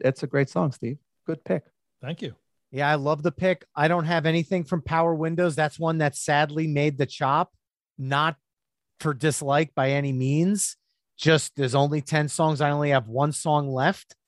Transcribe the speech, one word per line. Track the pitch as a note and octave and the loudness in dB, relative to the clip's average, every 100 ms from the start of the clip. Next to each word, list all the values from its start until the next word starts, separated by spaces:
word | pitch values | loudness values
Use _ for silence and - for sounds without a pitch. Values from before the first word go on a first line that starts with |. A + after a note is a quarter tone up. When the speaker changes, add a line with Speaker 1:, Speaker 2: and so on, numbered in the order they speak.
Speaker 1:
it's | B2+ C3 | -2 0
a | C#3+ | -2
great | C#3 C#3 | 0 0
song, | - D#3+ | 0 -2
Steve. | - A#2 C#3+ _ _ | -2 -6 -8 _ _
Good | - B2+ | -8 -8
pick. | - F#2 - _ _ _ | -2 -4 -4 _ _ _
Speaker 2:
Thank | B2+ E3 | -12 -10
you. | D#3 - _ _ _ | -10 -12 _ _ _
Speaker 3:
Yeah, | C3 C#3+ | -2 2
I | D3+ | 2
love | C#3 D3+ | 2 0
the | D#3+ | -2
pick. | - F#3 F3+ - - | 0 0 0 -4 -4
I | D3+ | 0
don't | F3 D#3+ | 0 0
have | E3+ D#3 | 0 2
anything | E3 E3 F#3 | 0 0 -4
from | D#3+ F3 | -2 -4
Power | - E3 E3 | -2 0 0
Windows. | D#3+ D#3+ E3+ F3+ | 0 -2 0 0
That's | D3 D3+ - | 0 -2 -2
one | D#3+ E3 | -2 0
that | D3 - | -2 -2
sadly | - D3 D3+ D3 D#3+ | 0 2 2 0 -2
made | C#3+ D3+ C#3 | 0 0 0
the | C#3 | -4
chop, | - C3+ D3 F3+ _ _ _ _ - | -2 0 0 0 _ _ _ _ -10
not | C3 C#3 D#3 D#3+ _ _ _ _ _ - | -2 0 0 -2 _ _ _ _ _ -6
for | D#3+ | -4
dislike | C3+ D3+ C#3 C#3+ C#3+ D#3 - | 0 0 0 2 2 2 0
by | C3+ | 0
any | C#3 C#3+ | 0 0
means. | B2+ C3 D3 F3 G3+ - - _ _ _ - | 0 0 2 2 0 -2 -8 _ _ _ -2
Just | D#3 D#3+ - | 2 4 2
there's | - C3+ C3+ | -2 0 2
only | C#3+ D3+ | 2 0
ten | C#3+ D#3 D3+ | 0 0 0
songs. | - D#3+ D3 | 0 0 2
I | D3 | 0
only | C#3+ D3 | 0 2
have | C3+ A2 | 2 2
one | A#2 D3 | -2 0
song | C#3+ D#3+ D3 C#3 | 0 0 0 0
left, | C3 C#3+ F#3+ - - | 0 0 0 -8 -20